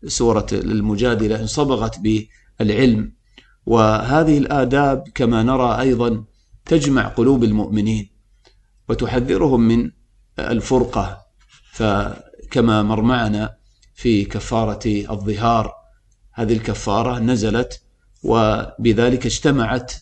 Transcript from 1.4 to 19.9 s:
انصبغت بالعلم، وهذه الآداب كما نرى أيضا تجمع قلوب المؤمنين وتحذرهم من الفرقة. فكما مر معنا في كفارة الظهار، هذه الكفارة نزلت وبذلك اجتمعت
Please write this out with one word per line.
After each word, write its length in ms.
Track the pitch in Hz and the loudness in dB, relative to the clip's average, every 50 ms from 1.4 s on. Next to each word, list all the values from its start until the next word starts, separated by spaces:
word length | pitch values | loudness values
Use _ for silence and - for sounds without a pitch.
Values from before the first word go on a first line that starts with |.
انصبغت 580 | 113 110 - 151 147 139 131 117 113 113 113 - | -4 -6 -2 -2 0 0 0 -2 -2 -4 -6 -4
بالعلم، 1120 | 101 107 110 107 107 _ _ _ _ _ _ _ - 104 101 110 135 127 113 107 110 - - _ _ _ _ - _ _ _ _ _ | -2 -2 -2 -2 -2 _ _ _ _ _ _ _ -2 0 2 4 4 4 4 2 -2 -6 -10 _ _ _ _ -20 _ _ _ _ _
وهذه 720 | - 113 113 110 107 110 110 - 120 135 156 160 156 151 143 | 0 4 4 4 4 4 2 0 0 2 2 4 4 4 2
الآداب 720 | 139 - 147 143 131 123 127 139 143 139 135 131 - - - | 2 0 0 0 0 2 2 2 2 2 0 -2 -6 -10 -4
كما 280 | - 135 117 117 113 110 | -2 0 2 2 2 2
نرى 380 | 120 131 135 127 123 110 110 | 2 2 2 2 0 0 0
أيضا 440 | 127 135 127 113 120 120 117 110 107 - _ _ _ _ _ - _ | 2 0 2 2 2 0 0 -2 -6 -12 _ _ _ _ _ -20 _
تجمع 420 | - 160 160 143 143 139 127 107 107 | 0 0 2 2 2 2 2 0 0
قلوب 360 | - - 117 127 139 127 117 | 0 2 4 4 4 4 2
المؤمنين 680 | 110 104 107 104 - 101 113 104 110 110 110 104 98 _ _ _ _ _ _ _ _ _ _ _ _ _ _ _ - | 2 2 0 -2 -2 -2 -2 0 0 -2 -2 -4 -8 _ _ _ _ _ _ _ _ _ _ _ _ _ _ _ -6
وتحذرهم 720 | - - 123 113 117 127 120 - 92 92 175 147 131 117 | -4 -4 -4 -2 -2 -2 0 0 0 0 2 2 2 4
من 300 | 117 113 113 117 120 - - _ _ _ _ _ _ _ _ - | 4 4 4 2 0 -2 -8 _ _ _ _ _ _ _ _ -10
الفرقة. 800 | - - 120 113 110 - 131 127 120 120 - 110 95 92 95 - _ _ _ _ _ _ _ - _ _ _ | -6 -4 -4 -4 -2 0 0 0 0 0 -2 -4 -4 -6 -8 -14 _ _ _ _ _ _ _ -20 _ _ _
فكما 1120 | - 113 107 101 98 101 104 104 - - - - - - - - 135 120 117 110 107 104 | -2 -2 0 0 0 -2 -4 -8 -12 -18 -20 -20 -20 -20 -6 -2 0 2 2 2 2 0
مر 200 | 104 110 110 110 | 0 0 0 2
معنا 540 | 117 127 123 117 107 107 104 110 110 - _ _ _ _ _ _ _ _ | 0 0 0 0 -2 -2 -2 -4 -6 -8 _ _ _ _ _ _ _ _
في 300 | - - 123 113 101 101 | -4 0 0 2 2 0
كفارة 600 | 98 - 107 - - 120 113 113 107 104 101 - | -2 -6 -10 -8 -4 -2 -2 0 -2 -4 -4 -4
الظهار، 840 | 117 107 104 101 - - 104 98 104 107 98 110 117 117 113 107 101 - - _ _ _ _ _ _ _ _ _ _ _ | -2 -2 -2 -4 -6 -8 -8 -4 -6 -4 -2 0 0 0 0 0 -4 -8 -16 _ _ _ _ _ _ _ _ _ _ _
هذه 200 | - 113 107 117 | -6 -2 0 0
الكفارة 680 | 110 110 - 107 - - - 101 104 120 127 123 117 | -2 0 -4 -6 -6 -4 -2 -2 0 0 -2 -2 -2
نزلت 640 | 110 117 127 117 104 110 107 117 127 - - - _ _ _ _ _ _ _ _ - | 0 0 0 0 0 0 0 -2 -2 -4 -8 -20 _ _ _ _ _ _ _ _ -2
وبذلك 1040 | - 113 113 110 107 107 110 113 - - - 113 117 107 101 117 123 127 123 - | 0 2 4 4 2 2 0 -4 -8 -10 -2 0 0 2 4 2 2 2 0 -2
اجتمعت 680 | 123 110 - - 151 139 135 117 110 117 127 123 - | -4 -6 0 0 0 2 2 0 0 -2 -4 -4 -8